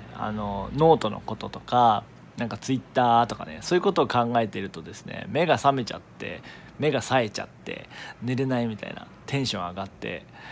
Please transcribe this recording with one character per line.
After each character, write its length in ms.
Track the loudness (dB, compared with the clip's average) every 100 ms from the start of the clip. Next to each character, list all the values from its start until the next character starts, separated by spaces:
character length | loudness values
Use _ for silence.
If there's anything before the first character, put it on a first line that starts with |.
| -14 -8
あ 140 | -6
の、 400 | -4 -4 -4 -4 6
ノ 180 | 6
ー 20 | 6
ト 120 | 4
の 100 | -4
こ 140 | -8
と 140 | -8 -8
と 100 | -10
か、 460 | 0 4 6 4 -2 -16 -14 -8
な 60 | -6
ん 20 |
か 80 | -4
Twitter 680 | -2 -2 -2 2 6 6 4
と 100 | -2
か 80 |
ね、 140 | -10 -10
そ 160 | 0 2
う 0 |
い 40 |
う 20 |
こ 100 | 4
と 100 | 2
を 60 | 2
考 240 | 2 2 2
え 80 | 0
て 100 | -2
る 120 | -8
と 100 | -10
で 140 | -14
す 100 | -14
ね、 220 | -12 -12 -4
目 160 | 0
が 120 | 2 4
覚 160 | 4
め 120 | 2
ち 80 | 0
ゃ 60 | -8
っ 20 |
て、 400 | -12 -12 -12 -12 -14 -20 -16 -2
目 120 | 0
が 120 | 0
冴 240 | 2 2 0
え 20 |
ち 120 | -4
ゃ 40 |
っ 40 | -10
て、 380 | -12 -12 -12 -12 -16 -16 -8
寝 120 | -4
れ 120 | 0 0
な 160 | 0
い 40 | 0
み 120 | -4
た 100 | -10
い 60 |
な、 120 | -12 -16 -18 -4
テ 120 | -2
ン 80 | -2
シ 120 | -2
ョ 60 |
ン 40 | -4
上 60 |
が 100 | -6
っ 60 | -10
て、 340 | -8 -10 -10 -12 -18 -18